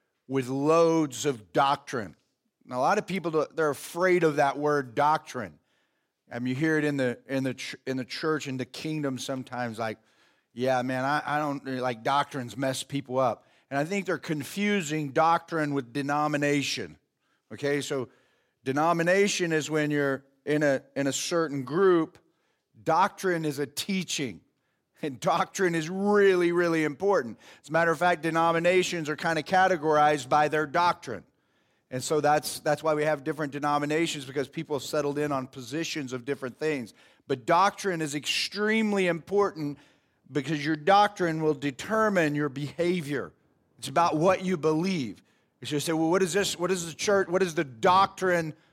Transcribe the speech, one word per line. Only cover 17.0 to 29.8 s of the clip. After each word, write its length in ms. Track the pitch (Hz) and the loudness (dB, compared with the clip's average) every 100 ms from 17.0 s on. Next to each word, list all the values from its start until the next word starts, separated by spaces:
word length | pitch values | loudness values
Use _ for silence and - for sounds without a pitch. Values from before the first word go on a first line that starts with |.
| _ _ _ _ _ | _ _ _ _ _
Okay, 260 | 110 139 143 | -6 -2 -2
so 300 | 135 139 117 _ _ _ _ _ | -2 -6 -6 _ _ _ _ _
denomination 880 | 123 135 165 170 165 190 202 - 175 | -4 0 2 2 4 4 2 0 0
is 160 | 160 147 | 0 0
when 200 | 156 151 | -2 0
you're 340 | 147 139 135 - _ - | 0 0 -2 -8 _ -2
in 160 | 151 | 2
a, 180 | 147 131 - - | 2 0 -2 -4
in 100 | 139 | -2
a 60 | |
certain 520 | 127 - 175 160 139 | -2 -2 -2 0 -4
group. 520 | 123 160 190 170 160 - _ _ _ _ _ 113 | -4 2 6 4 2 -8 _ _ _ _ _ -8
Doctrine 640 | 104 160 196 - 190 170 | 0 2 2 0 -2 0
is 140 | 156 135 | -2 -4
a 80 | 139 | -6
teaching. 720 | - - 190 170 - 131 82 _ _ _ _ _ _ | -6 -4 -4 -4 -6 -6 -8 _ _ _ _ _ _
And 180 | 156 127 | -8 -2
doctrine 540 | 175 - 185 - 185 | 0 0 0 0 0
is 160 | 165 156 | 0 -4
really, 600 | 190 202 208 196 180 170 | -2 2 6 6 6 2
really 320 | 175 175 165 | 2 2 2
important. 560 | 151 135 196 185 120 104 - - | 0 0 2 2 0 -10 -18 -20
As 60 | - | -2
a 40 | |
matter 180 | 160 170 | 2 2
of 80 | 156 | 2
fact, 240 | 175 175 | 2 2
denominations 880 | 160 160 165 165 175 185 175 175 151 | 0 2 2 4 4 2 2 -4 -4
are 60 | 151 | -4
kind 220 | 170 160 | -2 -2
of 60 | |
categorized 840 | 143 185 185 175 | 2 4 4 2